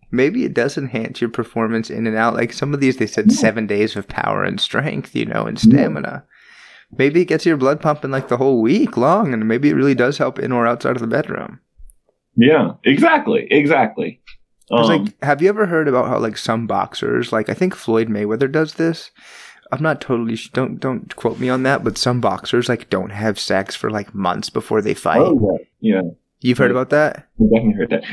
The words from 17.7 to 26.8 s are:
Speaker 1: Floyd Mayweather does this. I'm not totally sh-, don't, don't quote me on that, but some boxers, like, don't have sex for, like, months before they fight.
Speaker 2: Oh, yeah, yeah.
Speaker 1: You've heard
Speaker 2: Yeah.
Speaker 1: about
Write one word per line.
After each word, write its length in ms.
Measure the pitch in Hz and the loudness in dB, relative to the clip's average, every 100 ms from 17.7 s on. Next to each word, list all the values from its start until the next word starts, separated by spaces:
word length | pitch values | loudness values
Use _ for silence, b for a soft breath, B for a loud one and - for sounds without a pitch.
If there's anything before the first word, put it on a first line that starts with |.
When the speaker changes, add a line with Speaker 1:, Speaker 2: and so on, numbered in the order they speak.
Speaker 1:
Floyd 340 | - - 113 113 | -4 -2 0 0
Mayweather 420 | 104 104 113 135 | -2 -2 -2 0
does 240 | 151 156 | 0 -2
this. 360 | - 165 160 - B B B B B B | -2 -2 -2 -10 B B B B B B
I'm 100 | 120 | -2
not 180 | 156 143 | -2 -2
totally 360 | - 120 113 110 | -2 -2 -2 -6
sh-, 140 | - | -6
don't, 260 | - 131 - | -4 -4 -4
don't 340 | 135 127 - - | -6 -6 -10 -4
quote 240 | 117 - | -4 -2
me 80 | 127 | -2
on 140 | 127 | 0
that, 180 | 131 143 | 0 0
but 160 | 151 - | -2 -2
some 220 | 127 123 | -2 0
boxers, 480 | 113 92 - 120 123 | 0 -2 0 0 0
like, 220 | 120 - | -2 -2
don't 200 | 95 95 | -4 -4
have 260 | 101 110 101 | -4 -2 -2
sex 340 | - 95 95 | -2 -2 -2
for, 160 | - 113 | -6 -4
like, 240 | 107 101 | -4 -6
months 360 | 98 92 - - | -4 -2 -2 -4
before 300 | - - 110 | -8 -2 0
they 120 | 104 | 0
fight. 260 | - - 80 | -2 0 2
Speaker 2:
Oh, 380 | 175 165 104 90 - _ | 4 2 2 -2 -6 _
yeah, 140 | 110 95 | 0 0
yeah. 140 | 87 - _ _ | -2 -8 _ _
Speaker 1:
You've 180 | 123 123 | 0 2
heard 80 | 127 | 2
Speaker 2:
Yeah. 20 | |
Speaker 1:
about 180 | 123 | 2